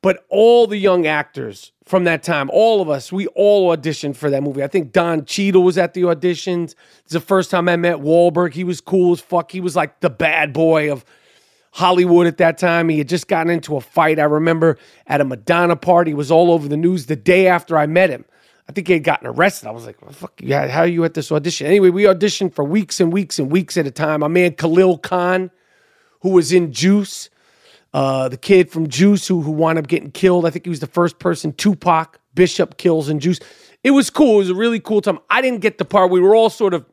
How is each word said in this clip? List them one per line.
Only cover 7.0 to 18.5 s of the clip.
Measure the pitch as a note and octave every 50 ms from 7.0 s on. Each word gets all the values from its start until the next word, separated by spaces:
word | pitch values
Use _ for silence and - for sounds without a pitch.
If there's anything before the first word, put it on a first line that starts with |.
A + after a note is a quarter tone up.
| _
It's | _
the | D#3+ E3+
first | - - F#3+ F#3 F3+ -
time | - F3+ E3+ F3+
I | E3+
met | E3+ F3 F3 E3+ D3+
Wahlberg. | C#3 D3 E3 E3+ F3 F3 D3+ E3+ F3 E3+
He | B2+ D#3+ F#3
was | F3+ F3 -
cool | _ - F#3 F#3+ F3+ F3
as | F3 E3+
fuck. | - _ - E3+ E3 _
He | - F#3
was, | F3+ F3+ C3+
like, | E3+ D#3 D3 _ _
the | - E3+
bad | A#2+ _ E3 D#3 D#3 E3 D3+ D3+
boy | B2+ D3 D#3+ D#3+ D#3+ D#3 D3+ D3
of | C#3+ B2+ _ _ _ _ _ _ _ _ _ _ _ _ _ _
Hollywood | _ - F3+ F3+ F#3 F3+ F3+ F3+ E3+ F3 F3
at | E3+ D#3 -
that | F3 E3 D#3+ -
time. | F3+ F3 E3+ E3+ E3 D#3+
He | D#3+ D3+
had | D3 C#3
just | F3 E3+ - -
gotten | G3+ E3 E3 E3+
into | F3 E3 - - D3+
a | C#3
fight, | A#2+ _ _ E3+ D#3+ D#3+ D#3+ D#3
I | D3
remember, | D3+ D3 D3+ D#3+ E3 E3 E3 E3 E3 C#3+ _ _ _ _ _ _
at | - C#3+ C#3+
a | C#3+
Madonna | C3+ B2+ A2 G#2+ - E3+ E3+ F3 F3 E3+
party. | - - F3 F3+ F3 F3 D#3+
It | D3
was | C#3+ D3 C3
all | D#3+ D#3+ F3 F3
over | E3+ E3 D3
the | C#3+ D3
news | D3 E3 F3 F#3 F3 B2+
the | A#2 D#3
day | B2 G#2 F3+ F3+ F#3 F#3+
after | F#3 F3+ E3+ - - E3 D#3
I | D3+
met | D3+ D#3+ F3 F#3+ F3
him. | C3+ - - _ _ _ _ _